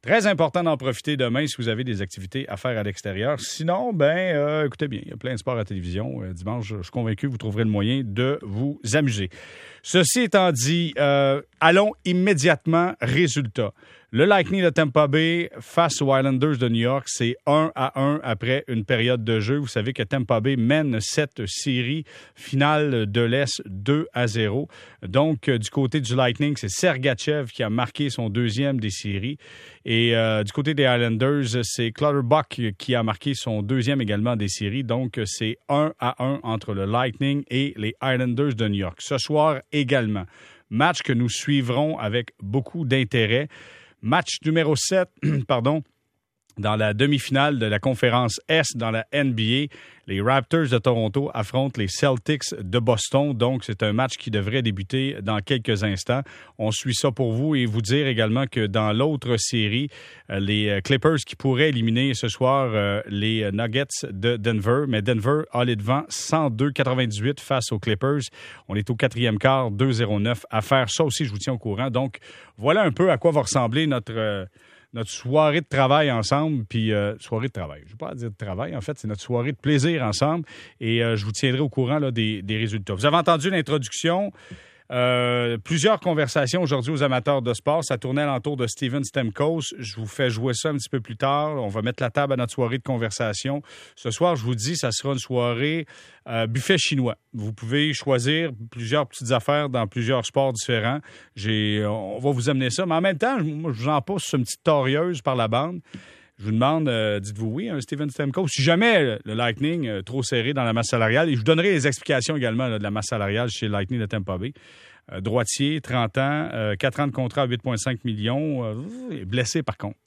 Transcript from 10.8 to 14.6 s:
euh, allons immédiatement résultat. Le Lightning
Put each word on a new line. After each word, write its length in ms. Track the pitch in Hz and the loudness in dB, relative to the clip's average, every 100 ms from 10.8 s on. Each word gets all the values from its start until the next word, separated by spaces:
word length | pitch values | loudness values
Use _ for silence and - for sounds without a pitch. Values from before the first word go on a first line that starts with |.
| 165 123 | 0 2
euh, 440 | 143 139 139 139 - _ | 4 4 4 2 -4 _
allons 320 | 160 180 214 214 | 6 6 4 0
immédiatement 920 | 180 180 190 170 156 151 - 165 180 - | 0 2 4 4 4 4 4 2 2 0
résultat. 720 | 120 135 170 143 120 - 107 _ - - _ | -2 2 2 0 -2 -2 -4 _ -20 -20 _
Le 120 | 113 | 2
Lightning 380 | 175 202 156 190 | 6 6 4 2